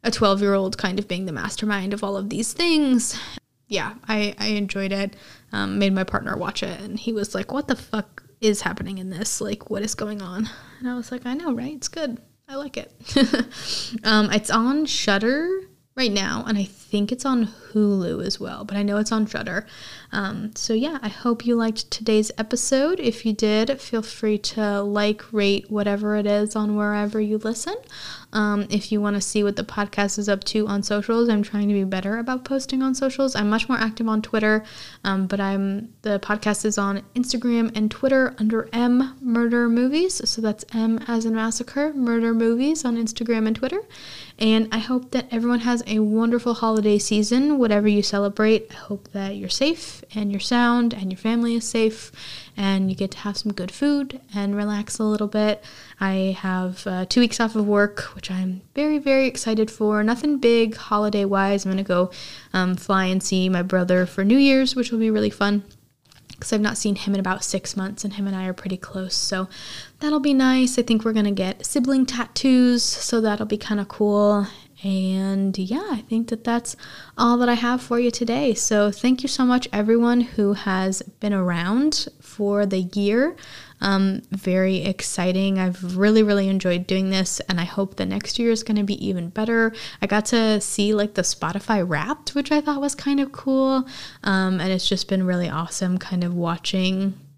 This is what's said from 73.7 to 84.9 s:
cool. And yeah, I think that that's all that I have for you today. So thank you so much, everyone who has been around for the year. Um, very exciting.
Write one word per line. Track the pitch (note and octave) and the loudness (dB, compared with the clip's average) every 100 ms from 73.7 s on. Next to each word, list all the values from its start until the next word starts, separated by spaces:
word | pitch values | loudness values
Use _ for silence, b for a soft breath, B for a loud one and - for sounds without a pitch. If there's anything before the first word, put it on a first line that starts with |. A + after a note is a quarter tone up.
| G#3 G3 | -2 -2
cool. | - G#3 G3+ G#3 G#3 G3+ B B - | 0 2 4 4 4 0 B B -8
And | G3 F#3+ F#3 F#3+ F#3+ G3 G3 F#3+ | -2 0 2 0 0 0 0 0
yeah, | F#3 B3 G#4 | -2 -2 -2
I | B3 - | -4 -2
think | A3+ A#3 | -2 -2
that | A3 | -4
that's | - A#3 A#3+ - B B B - | 0 -2 -2 -12 B B B 0
all | A#3 A#3+ | 2 4
that | B3 | 2
I | |
have | A#3+ A#3+ B3 | 2 0 -2
for | - A#3+ | -2 0
you | A#3+ | 0
today. | A#3 A#3 A#3+ C#4+ | 0 -2 0 0
So | G#3+ - G#3+ G#3 | 0 2 2 2
thank | G3+ B3 B3+ | 2 2 2
you | C4 | 0
so | - B3+ | 0 4
much, | B3 B3 | 4 2
everyone | G#3 G#3 A#3 A#3 A#3+ | -2 4 4 6 4
who | A#3+ - G3+ | 2 2 2
has | G3+ - F#3 F#3+ F#3+ - - | 2 0 0 0 -2 -6 -6
been | G#3+ | -2
around | G3+ F3+ E3+ F3 A3 D4 D4+ - - | 0 0 0 0 2 2 0 -6 -12
for | - - G3+ G3+ G3+ | -20 -4 0 2 2
the | F#3+ | 2
year. | F3+ G3+ G3+ A3+ C#4+ E4 B B B B | -2 0 2 4 2 -2 B B B B
Um, | G3 G3 G3 F#3+ - | 0 2 2 0 -6
very | G3 F#3+ F#3 F#3+ F#3+ | -6 0 2 2 2
exciting. | G3 | -2